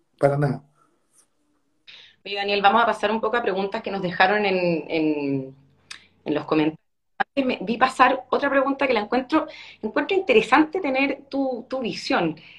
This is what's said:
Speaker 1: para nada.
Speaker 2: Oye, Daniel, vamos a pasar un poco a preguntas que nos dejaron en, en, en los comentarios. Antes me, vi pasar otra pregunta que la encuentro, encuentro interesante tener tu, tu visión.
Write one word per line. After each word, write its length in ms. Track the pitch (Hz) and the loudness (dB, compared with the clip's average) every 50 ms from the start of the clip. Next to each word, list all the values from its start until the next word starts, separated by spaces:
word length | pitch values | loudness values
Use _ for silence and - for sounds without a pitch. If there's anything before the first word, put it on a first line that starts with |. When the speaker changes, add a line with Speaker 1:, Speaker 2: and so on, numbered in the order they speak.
| _ _ _ | _ _ _
Speaker 1:
para 200 | _ 139 139 143 | _ 0 0 2
nada. 280 | 143 147 127 - - - _ _ _ _ _ _ _ _ _ _ _ _ _ _ _ _ _ _ _ _ _ _ _ _ - - - - - _ _ _ | 0 0 -2 -2 -6 -10 _ _ _ _ _ _ _ _ _ _ _ _ _ _ _ _ _ _ _ _ _ _ _ _ -20 -20 -20 -20 -20 _ _ _
Speaker 2:
Oye, 100 | 190 202 | -8 -6
Daniel, 260 | 202 202 202 202 202 | -4 -2 0 0 4
vamos 220 | 196 196 208 226 233 | 4 4 4 6 4
a 20 | |
pasar 240 | 226 214 - - 202 | 2 0 0 0 -2
un 120 | 220 220 | 0 -2
poco 160 | 208 220 233 | -2 -2 -2
a 40 | 240 | -2
preguntas 400 | 226 208 185 190 196 196 - 226 | -2 -2 -2 -2 -4 -4 -6 -6
que 80 | - 208 | -6 -6
nos 120 | 196 196 | -6 -4
dejaron 440 | 190 175 175 - 190 190 208 208 208 | -4 -4 4 4 4 6 6 2 2
en, 380 | 196 190 180 180 175 170 160 - - | 2 0 2 2 0 0 0 -2 -4
en, 640 | - 160 156 156 151 147 143 139 139 135 135 135 - - _ _ _ _ _ _ - - _ _ _ _ _ | -2 0 0 0 0 -2 -2 -2 -2 -4 -4 -8 -14 -20 _ _ _ _ _ _ -20 -20 _ _ _ _ _
en 80 | - 147 | -6 -4
los 100 | 143 143 | -4 -2
comentarios. 340 | - 160 156 151 156 156 - _ _ _ _ _ _ _ | -2 0 0 0 0 -4 -6 _ _ _ _ _ _ _
Antes 280 | - - - _ 285 262 | -8 -8 -4 _ -4 -2
me, 140 | 254 233 - | -2 -4 -4
vi 160 | 180 196 233 | -4 -6 0
pasar 480 | 226 262 254 - - 262 - 269 - - - | 0 0 0 4 4 4 4 4 0 -4 -4
otra 200 | - 262 285 277 | -4 -2 0 0
pregunta 360 | 269 277 262 277 269 - 285 | 2 2 2 0 0 -2 0
que 80 | 254 240 | 0 2
la 80 | 214 | 0
encuentro, 460 | 208 - 240 254 254 - 311 311 311 - - - - - - _ | 0 0 -2 -2 -2 0 0 0 0 -2 -10 -18 -20 -20 -16 _
encuentro 360 | - 220 - 294 294 - 392 | -8 -4 -2 -2 -2 0 -2
interesante 640 | 370 - - 233 220 214 - 254 302 311 - - 381 | -2 2 4 4 4 4 6 4 4 4 2 0 -4
tener 420 | 381 277 262 262 277 277 - - - _ | -4 -2 -2 0 -2 -2 -4 -6 -10 _
tu, 360 | - 277 269 262 254 220 - - | -4 -4 -2 -2 -4 -6 -8 -8
tu 100 | 254 262 | -8 -6
visión. 560 | 247 208 - - - - 262 214 175 160 - - - - - | -6 -6 -6 -8 -6 -4 -2 0 0 -2 -4 -8 -14 -20 -20